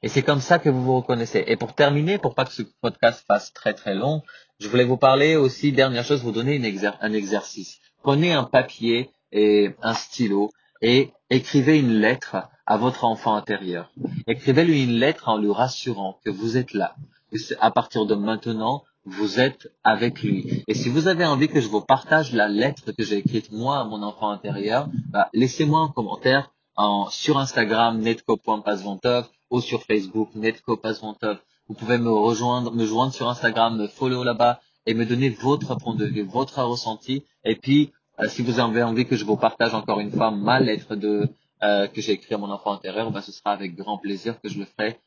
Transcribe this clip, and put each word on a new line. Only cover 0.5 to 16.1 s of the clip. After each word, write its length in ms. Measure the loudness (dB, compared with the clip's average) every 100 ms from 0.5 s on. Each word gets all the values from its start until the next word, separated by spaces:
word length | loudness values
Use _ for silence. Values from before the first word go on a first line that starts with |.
| 4
que 100 | 4
vous 120 | 2
vous 140 | 2 0
reconnaissez. 480 | 0 -2 0 -2 0
Et 100 | -2
pour 160 | -2 2
terminer, 420 | 4 4 0 0
pour 160 | -2
pas 120 | -2 -4
que 80 |
ce 100 | -6 -12 _
podcast 420 | -6 2 2 2 _
fasse 260 | 0 0
très, 200 | -6 -4
très 200 | -4 -6
long, 300 | -4 -2 -2 -6 -20 _ _
je 100 | -2
voulais 160 | 2 2
vous 100 | 4
parler 400 | 4 6 4 4
aussi, 380 | 2 2 0
dernière 320 | 4 2 2 0
chose, 180 | 0
vous 80 | 0
donner 240 | -2 0 0
une 80 |
exer-, 340 | -2 -2 -2 -2
un 100 | -2
exercice. 680 | -2 0 -4 -4 -14 -16 -18 _ _
Prenez 300 | 0 2 2
un 140 | 0 2
papier 680 | 2 0 -4 0 0 -2 _ _
et 420 | 2 6 6 4 0
un 120 | -4
stylo 580 | -4 -6 -4 0 0 -2 _ _ _
et 300 | 4 4 2 _ _
écrivez 480 | -2 2 2 4 4
une 220 | 4 4
lettre 380 | 2 0 -4 -8 -8 _ -2
à 120 | 0
votre 260 | 0 0
enfant 320 | -2 0 0 -2
intérieur. 560 | -2 -6 -4 -8 -10 -12 -10 -10 -6
Écrivez-lui 600 | -4 2 4 6 4 2
une 140 | 2
lettre 280 | 2 0 -2
en 100 | 0
lui 140 | 0
rassurant 680 | 2 0 -2 -6 -6 -8